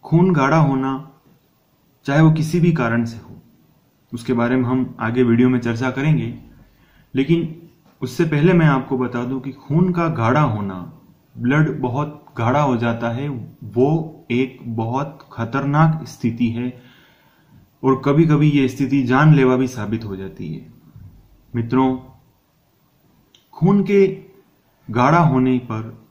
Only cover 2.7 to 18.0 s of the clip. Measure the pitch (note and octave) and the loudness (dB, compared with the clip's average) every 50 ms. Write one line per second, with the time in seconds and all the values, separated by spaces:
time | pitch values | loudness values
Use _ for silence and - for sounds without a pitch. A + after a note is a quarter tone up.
2.7 | D#3 - B2 A2+ A2+ A#2+ A#2 A2+ - - - - - - _ _ _ _ _ _ | 2 2 0 0 0 -2 -2 -4 -6 -12 -18 -20 -20 -20 _ _ _ _ _ _
3.7 | _ _ _ _ _ _ _ _ - A#2 - - B2+ A#2 A#2 A#2+ B2+ C3 B2+ A#2+ | _ _ _ _ _ _ _ _ -14 -12 -4 -4 -2 0 0 0 0 0 0 0
4.7 | C3 C3 B2+ - - - - A2 A#2 B2+ B2+ A#2+ A#2 A#2 B2 B2+ B2+ B2 A#2 A#2+ | 0 -2 -2 -4 -6 -6 -6 -4 0 2 2 2 4 4 4 4 2 0 0 -2
5.7 | A#2 A2+ C3 C3 B2+ C3+ C#3 D#3 D3+ - A2+ A#2 - - - - - - - _ | -4 -2 -4 -4 -4 -2 0 0 0 0 0 -6 -10 -14 -18 -20 -20 -20 -20 _
6.7 | _ _ _ _ _ _ _ _ _ C3 C3+ C#3 E3 E3+ D#3+ D#3+ - - - - | _ _ _ _ _ _ _ _ _ -4 0 0 0 0 0 -6 -10 -14 -20 -20
7.7 | _ _ _ _ _ _ - A#2+ - - E3+ D#3+ D3+ C#3+ C#3+ F3 F3+ E3+ D#3+ D#3 | _ _ _ _ _ _ -10 -10 -2 -2 -2 0 0 2 2 4 4 6 4 4
8.7 | C#3 C3 B2 - C3+ B2 B2 A#2+ A#2+ A#2+ B2 B2 C3+ C3 B2 C#3 B2+ - - - | 2 2 0 -4 -4 -4 -4 -4 -4 -6 -6 -4 -6 -8 -8 -10 -14 -14 -10 -2
9.7 | C#3 E3 F#3 F#3 F3 E3+ E3+ D#3+ B2 A2+ A2+ A2+ C3 D3+ D3+ B2 A2 G#2 G2+ G2 | 0 0 2 2 0 -2 -2 -2 -2 -2 0 0 2 2 2 0 -2 -4 -6 -8
10.7 | F#2 F2+ F2 - - - _ _ _ _ _ _ _ A#2+ A#2 A#2+ C#3 D3+ D#3 - | -8 -10 -14 -16 -18 -20 _ _ _ _ _ _ _ -6 -2 0 2 2 2 0
11.7 | - D3+ B2+ B2 A2+ C3+ D3 D3 - - - - _ - A#2 A#2 C3 D3 D3+ C#3 | 0 -4 -4 -4 -4 -4 -6 -6 -10 -16 -20 -18 _ -4 -2 0 0 0 0 0
12.7 | B2 A2+ A#2 A#2 A2+ A#2 A#2 A#2 A#2 A#2+ C#3+ D3 C#3 A#2+ A2 - - _ - G#2+ | 0 0 -2 -2 -4 -2 -4 -6 -6 -6 -6 -8 -8 -10 -12 -14 -18 _ -18 -8
13.7 | G2 A#2 B2+ C#3+ D#3 E3 D#3+ - - - - _ A#2 B2 C3 B2+ - - - A#2+ | -2 0 0 2 0 -2 -4 -8 -14 -20 -10 _ -2 -2 -2 -4 -6 -14 -12 -10
14.7 | A2+ A2+ A2+ A2+ A#2+ C3 D3 D#3 - - - _ - - A#2 A2+ - F3 E3 D#3+ | -6 -6 -6 -4 -4 -4 -6 -6 -10 -18 -20 _ -10 -10 -8 -4 -4 -4 -2 0
15.7 | C#3+ D3+ D#3+ D#3+ D#3 D#3 - - - - - A#2+ A2+ A#2 A#2+ A#2 G#2 A#2 B2 B2+ | 2 4 4 4 2 -2 -6 -14 -14 -6 -4 -4 -2 0 -2 -2 -2 -4 -6 -8
16.7 | B2 - - - _ _ _ _ _ _ _ _ _ _ _ _ _ - _ _ | -10 -12 -20 -20 _ _ _ _ _ _ _ _ _ _ _ _ _ -20 _ _
17.7 | _ _ - C3 C3+ C3 | _ _ 0 0 0 0